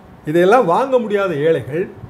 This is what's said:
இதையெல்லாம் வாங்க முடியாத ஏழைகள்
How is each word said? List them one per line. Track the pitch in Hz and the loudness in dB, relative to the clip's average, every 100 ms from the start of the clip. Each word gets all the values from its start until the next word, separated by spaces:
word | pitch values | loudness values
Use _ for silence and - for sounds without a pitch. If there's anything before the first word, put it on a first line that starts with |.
| - - 151 | -20 -16 -2
இதையெல்லாம் | 165 185 254 180 | 2 4 4 4
வாங்க | 190 269 254 | 0 0 -2
முடியாத | 214 202 196 143 | -2 -4 -2 -2
ஏழைகள் | 160 151 117 156 220 - | 0 0 -2 -6 -8 -10